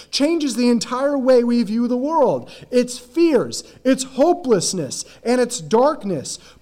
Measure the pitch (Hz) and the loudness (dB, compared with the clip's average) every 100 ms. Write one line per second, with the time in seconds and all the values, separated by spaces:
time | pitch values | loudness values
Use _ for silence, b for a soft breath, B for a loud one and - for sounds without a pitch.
0 | B - 294 339 285 226 240 240 - 247 | B -2 0 0 -2 0 2 0 -2 -2
1 | 277 285 254 254 240 240 196 226 240 247 | -2 0 4 4 4 0 0 -2 -2 -2
2 | 277 320 233 131 120 B B 247 247 - | 0 2 2 0 -6 B B -2 -2 -6
3 | - 330 339 247 123 - B B 262 262 | -8 0 2 2 0 -6 B B 0 0
4 | - - 320 349 269 196 - 185 131 - | -2 0 2 2 2 0 0 -4 -6 -10
5 | - B 226 254 240 208 151 220 285 302 | -14 B -2 0 -2 -4 -2 2 2 0
6 | 202 156 - - B B | -6 -6 -8 -14 B B